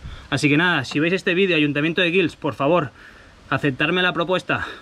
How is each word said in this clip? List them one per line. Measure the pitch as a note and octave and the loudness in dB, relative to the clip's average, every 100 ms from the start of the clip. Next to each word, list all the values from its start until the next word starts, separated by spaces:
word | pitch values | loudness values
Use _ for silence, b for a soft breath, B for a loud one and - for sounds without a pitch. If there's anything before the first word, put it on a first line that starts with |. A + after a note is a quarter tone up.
| B B B | B B B
Así | C3+ C#3+ | 0 2
que | D3 | 4
nada, | F3+ D#3+ | 2 0
si | B2 D3 | -2 -2
veis | E3 | 0
este | F#3 G3 | 0 0
vídeo, | F3 G3 D#3+ | 2 2 2
Ayuntamiento | D3 C#3+ D#3 F3 | 0 0 -2 0
de | F3 | 0
Guils, | F3+ E3 | 2 0
por | - D3+ | -2 -6
favor, | A#2 C#3 F3 B2+ B B B B B - | -2 2 2 0 B B B B B -6
aceptarme | C3+ D3 B2+ D#3 F3+ | -2 -2 0 0 0
la | F3+ | 0
propuesta. | D#3+ E3 F3+ - B2 - B | 0 0 -2 -2 -4 -6 B